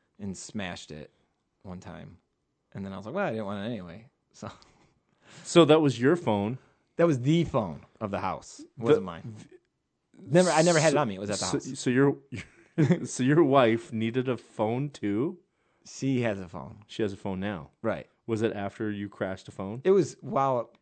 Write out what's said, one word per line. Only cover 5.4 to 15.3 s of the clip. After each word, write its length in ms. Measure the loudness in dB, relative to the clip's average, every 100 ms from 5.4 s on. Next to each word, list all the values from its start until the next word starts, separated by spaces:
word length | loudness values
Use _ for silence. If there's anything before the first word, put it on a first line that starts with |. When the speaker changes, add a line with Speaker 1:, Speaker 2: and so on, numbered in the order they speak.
Speaker 2:
So 220 | 4 6 8
that 140 | 6
was 180 | 6 2
your 160 | 2 2
phone. 420 | 2 0 -2 -6 _ _ _ 0
Speaker 1:
That 100 | 2
was 140 | 2
the 220 | 2 2 2
phone 400 | -2 -4 -8 -16 _
of 100 | -6
the 80 | -4
house. 400 | -4 -6 -10 -20
It 80 | -20 -4
Speaker 2:
The 60 | 2
Speaker 1:
wasn't 200 | 2 2
mine. 300 | -12 -14 -16 -20 -20 _ _ _ _ _ -20 2
Never, 200 | 4 4
I 100 | 4
never 160 | 4 4
had 100 | 4
it 20 | 2
Speaker 2:
So, 40 |
Speaker 1:
on 80 | 0
me. 80 | -4
It 40 |
was 100 | -6
at 100 | -4
the 60 | -2
Speaker 2:
so, 120 | -2
Speaker 1:
house. 220 | -4 -4
Speaker 2:
so 100 | 0
your, 280 | 4 4 2 -8 -14 -14 _
<laughs> 440 | _ 2 2 2 -2
so 180 | 0
your 200 | 4 4
wife 500 | 6 6 6 4 -2
needed 340 | -4 -2 -2 -2
a 80 | -6
phone 520 | -8 -2 -2 0 -4
too? 480 | -4 -2 -2 -2